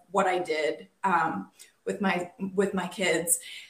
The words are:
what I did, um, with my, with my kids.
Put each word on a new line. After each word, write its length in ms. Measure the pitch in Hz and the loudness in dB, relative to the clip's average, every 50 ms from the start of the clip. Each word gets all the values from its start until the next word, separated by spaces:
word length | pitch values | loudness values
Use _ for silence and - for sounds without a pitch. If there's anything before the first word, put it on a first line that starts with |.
| - - | -10 -2
what 160 | 180 190 185 | 0 2 2
I 120 | 185 180 180 | 4 2 2
did, 480 | 170 - 151 156 151 156 156 - - - _ _ - | 0 0 0 0 0 0 -2 -4 -8 -18 _ _ 0
um, 460 | 190 175 165 160 160 - 190 190 - _ - - - _ _ _ | 2 2 4 2 0 -2 -4 -8 -10 _ -20 -20 -20 _ _ _
with 140 | 190 - 190 | -4 -2 0
my, 300 | 208 190 180 180 175 170 - - 190 190 185 | 0 2 2 0 -2 -6 -8 -8 -8 -2 0
with 200 | 202 196 190 190 | 2 2 2 0
my 140 | 185 180 | -2 -4
kids. 520 | - - - 185 175 170 165 170 - - - - - - - - | -4 -4 -2 0 2 2 2 2 0 0 0 -2 -6 -14 -14 -16